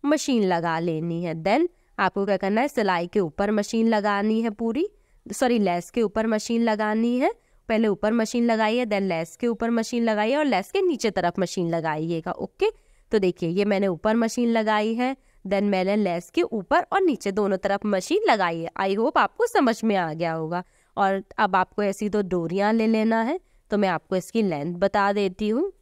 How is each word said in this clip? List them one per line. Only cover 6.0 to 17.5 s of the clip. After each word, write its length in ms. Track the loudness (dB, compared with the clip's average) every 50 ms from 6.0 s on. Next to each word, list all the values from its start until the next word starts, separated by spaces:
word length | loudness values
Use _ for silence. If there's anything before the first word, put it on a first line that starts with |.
ऊपर 260 | -2 0 0 -2 0 0
मशीन 360 | 0 -2 -2 -2 -2 0 2
लगानी 540 | 0 0 0 0 -2 0 0 0 0 0 2
है। 120 | 0 0 -2 _ _ _ _ _ _ -2
पहले 180 | 0 2 2 2
ऊपर 260 | 2 2 0 0 2
मशीन 320 | 2 0 0 0 0 2
लगाई 320 | 2 2 2 2 0 0 0
है, 80 | 0
then 160 | 0 -2 -2 0
लेस 320 | -2 -2 -4 -4 -8 -8
के 120 | _ -2 -2
ऊपर 220 | -2 -2 -2 -2
मशीन 320 | 0 0 -2 -2 -2 0 0
लगाई 280 | 0 0 0 0 0
है 60 | 0 0
और 80 | 2
लेस 260 | 2 0 0 -2 -2
के 100 | -2 0
नीचे 300 | 0 0 0 0 -2 -2
तरफ 280 | 0 0 0 0 0 0
मशीन 300 | -2 -2 -2 -4 -2 -2
लगाइएगा। 640 | -2 -2 -2 -2 -4 -2 -4 -4 -4 -4 -4 -6 -8
ओके, 360 | -8 -8 -10 _ _ -2 -2 -2 -4 _ _ _ _ _ _
तो 80 | 0 2
देखिए 300 | 2 2 -2 0 -4 -2
ये 160 | 0 0 0
मैंने 220 | 2 2 2 0 0
ऊपर 260 | -2 0 0 0 2 2
मशीन 320 | 0 0 0 -2 0 0
लगाई 440 | 0 0 0 0 0 0 0 -2 -2
है, 200 | -2 -2 -4 -4 _ _ _ _ -16 _
then 180 | -2 0 0 2
मैंने 300 | 2 2 2 2 2 2
लेस 340 | 2 0 0 -2 -4 -6 -4
के 120 | _ -2 -2
ऊपर 420 | 0 -2 -6 -2 _ 2 0 2 _
और 100 | 0 2
नीचे 300 | 2 2 0 0 -2 -4 -2
दोनों 240 | 0 0 0